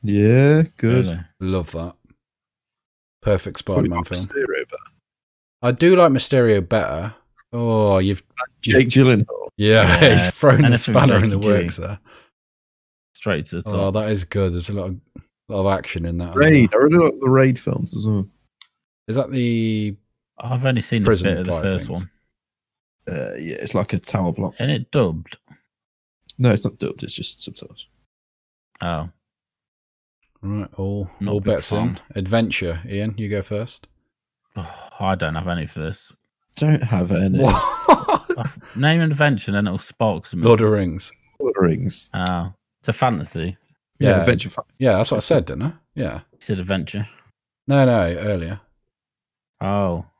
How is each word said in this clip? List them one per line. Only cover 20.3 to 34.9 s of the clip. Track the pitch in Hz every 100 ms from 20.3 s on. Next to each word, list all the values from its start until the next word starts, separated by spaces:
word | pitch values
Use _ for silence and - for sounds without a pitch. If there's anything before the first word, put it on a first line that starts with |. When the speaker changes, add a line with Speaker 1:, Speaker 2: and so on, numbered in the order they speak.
| _
Speaker 2:
I've | 117 127 131
only | 123
seen | - 117
a |
Speaker 3:
prison | 101 104 92
Speaker 2:
bit | 87
of | 92
the |
Speaker 3:
type | 85
Speaker 2:
first | 95 92 -
Speaker 3:
things? | 87
Speaker 2:
one. | 92 _ _ _ _ _ _ _ _ _ - 85
Speaker 1:
Uh, | 57 50
yeah, | 80 67
it's | -
like | - 95
a | 90
tower | - 107 87
block. | 82 95
Speaker 2:
Isn't | - 127
it | 151 123
dubbed? | 151 104 80 - - _ - _ _ _ _ _ _ _ -
Speaker 1:
No, | 123
it's | 104
not | - -
dubbed. | - -
It's | -
just | - - -
subtitles. | - - - - - _ _ _ _ _ _ _ _ _
Speaker 2:
Oh. | 87 82 85 _ _ _ _ _ _ _ _ _ _ _ _ _
Speaker 3:
Right, | 98 104 98 -
all, | 98 101 95 -
Speaker 2:
Not | 101
Speaker 3:
all | 101
Speaker 2:
big | 98
Speaker 3:
bets | 107 -
in. | 104 117
Speaker 2:
fan. | - _ -
Speaker 3:
Adventure, | 95 113 113 - 90 82 95
Ian, | 101 107 107
you | 107
go | 104
first. | 92 104 117 - _ _ _ _ _ _ _ -
Speaker 2:
Oh, | 82 - -